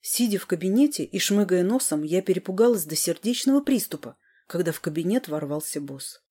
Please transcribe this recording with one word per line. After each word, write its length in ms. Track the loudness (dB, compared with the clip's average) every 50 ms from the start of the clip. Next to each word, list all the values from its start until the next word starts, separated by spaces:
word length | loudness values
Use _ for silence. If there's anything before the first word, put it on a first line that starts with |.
Сидя 380 | -6 -4 0 0 2 2 0 -2
в 60 | 0
кабинете 580 | -2 -4 -2 0 2 4 4 4 4 2 -2 -6
и 140 | -4 -2 -2
шмыгая 440 | 0 2 4 2 4 4 4 2 4
носом, 400 | 2 2 2 0 0 -2 -2 -2
я 180 | 0 0 0
перепугалась 640 | 2 2 -2 0 0 -4 2 4 4 4 4 2 -2
до 140 | -4 -4
сердечного 640 | -2 -2 -2 -2 -2 -2 -2 -2 0 2 2 2 4
приступа, 560 | 4 2 0 0 0 -4 -10 -12 -12 -16 -18 _ _ _ _ _ _
когда 260 | _ -4 -2 -2 -2 -2
в 80 | -4
кабинет 480 | -6 -4 -4 -2 0 0 0 0 0 -2
ворвался 500 | -4 -4 -4 -4 -4 -6 -6 -6 -6 -8
босс. 420 | -8 -8 -12 -12 -12 -14 -16 _ _ _